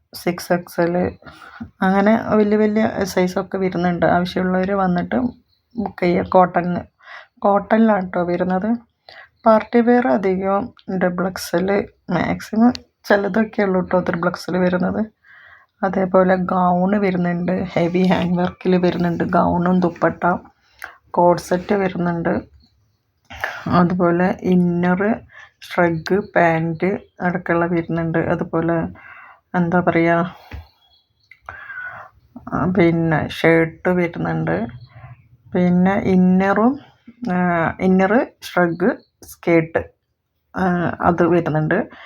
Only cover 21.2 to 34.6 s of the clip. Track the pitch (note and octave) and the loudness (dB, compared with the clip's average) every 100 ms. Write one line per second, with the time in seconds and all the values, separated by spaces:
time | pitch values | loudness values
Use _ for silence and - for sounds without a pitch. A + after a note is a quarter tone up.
21.2 | F3 E3+ - F3+ - G#3 F#3+ F3+ F3 E3+ | 2 2 -2 -4 -2 -2 -2 -2 -4 -2
22.2 | E3+ G3+ - _ _ _ _ _ _ _ | -4 -4 -8 _ _ _ _ _ _ _
23.2 | _ - - - - F3 F3 F3+ F3 E3+ | _ -12 -10 -10 -2 0 2 2 0 2
24.2 | F3+ - F#3 F3+ F3 F3 F3 F3+ G#3 - | 0 -2 0 2 2 2 0 0 0 -2
25.2 | - - - _ - - F3 E3 - F#3+ | -8 -20 -20 _ -6 0 0 0 -2 -2
26.2 | G#3 F3 E3+ D#3+ E3 D#3+ F3+ G3+ - - | 0 0 2 2 -2 -2 -2 -4 -8 -6
27.2 | F3+ F3+ F3+ E3+ E3+ F3 E3 E3 E3 E3 | -4 -4 -2 0 0 -2 -2 -4 -2 -2
28.2 | - E3+ F3 E3 E3 E3+ E3+ - - - | -2 -4 -2 -2 -2 -2 -4 -10 -20 -20
29.2 | - - _ F#3 E3+ F3+ E3+ E3 E3 E3+ | -20 -20 _ -2 0 0 2 2 2 2
30.2 | F3 - - - - _ _ _ _ _ | 0 -8 -16 -18 -18 _ _ _ _ _
31.2 | _ - - - - C6+ C6+ - - _ | _ -20 -20 -20 -16 -14 -14 -16 -20 _
32.2 | _ - - E3 D#3+ F#3 E3+ E3 E3 D#3+ | _ -20 -8 -4 0 2 2 2 0 0
33.2 | - - D#3+ E3 D#3+ D#3+ F#3 F3+ E3+ E3+ | -2 0 2 4 2 -2 -2 0 -2 -4
34.2 | E3 E3 D#3+ E3+ | -4 -4 -2 -4